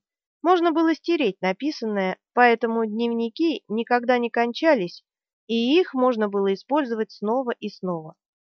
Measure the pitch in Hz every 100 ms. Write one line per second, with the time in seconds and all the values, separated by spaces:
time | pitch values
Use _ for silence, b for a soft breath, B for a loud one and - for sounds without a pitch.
0 | _ _ _ _ 311 359 339 311 330 311
1 | - 339 247 185 185 190 285 - 220 202
2 | 190 - _ - 247 233 233 226 226 214
3 | 233 233 233 - 330 277 - 214 226 240
4 | 240 247 233 233 240 233 320 277 175 -
5 | _ _ _ _ - 226 233 320 370 262
6 | 254 226 214 202 196 196 - 294 262 220
7 | 220 - 208 240 247 226 208 - 185 170
8 | 160 - _ _ _